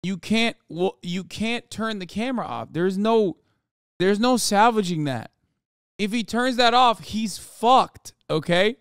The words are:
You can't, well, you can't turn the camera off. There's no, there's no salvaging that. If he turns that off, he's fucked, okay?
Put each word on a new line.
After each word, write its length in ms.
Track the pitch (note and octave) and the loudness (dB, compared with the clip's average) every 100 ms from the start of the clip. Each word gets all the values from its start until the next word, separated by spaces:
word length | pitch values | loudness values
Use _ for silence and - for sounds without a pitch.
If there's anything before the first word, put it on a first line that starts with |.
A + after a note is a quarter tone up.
You 160 | E3+ F#3+ | -6 -8
can't, 400 | - A3 A3+ - _ | -2 0 0 -4 _
well, 300 | D#3 F#3 - | -4 -4 -4
you 240 | F3 F3+ | -8 -8
can't 460 | F3+ - A3 A#3 _ | -8 -8 -6 -6 _
turn 300 | - A3 G#3+ | -8 -8 -6
the 60 | F3+ | -8
camera 380 | G3 B3 B3 | -6 -4 -4
off. 240 | E3+ A#2 A#2 | -6 -8 -8
There's 260 | C#3+ F#3 F#3+ | -2 -2 0
no, 400 | G#3+ A3+ G3+ - _ _ _ _ _ _ | 2 2 2 -2 _ _ _ _ _ _
there's 220 | F#3 G#3 | 0 2
no 160 | A#3+ B3+ | 2 2
salvaging 680 | - G3+ A3+ A3 F3+ E3 | 2 4 4 2 -2 -2
that. 260 | D3 B2 A2+ _ _ _ _ _ _ - | -4 -6 -10 _ _ _ _ _ _ -6
If 140 | G3+ | -4
he 100 | A#3 | -4
turns 340 | A3 A3+ B3+ A#3+ | -4 -2 -2 2
that 180 | A#3+ | 4
off, 280 | A#3+ B3 A3 | 6 4 2
he's 360 | D3+ G#3+ A3 - | -6 -6 -6 -8
fucked, 720 | - - A3+ B3+ F3+ - - _ _ | -16 -2 4 4 4 -6 -20 _ _
okay? 480 | D3+ D#3 E3+ G#3 B3 | -4 0 2 2 -2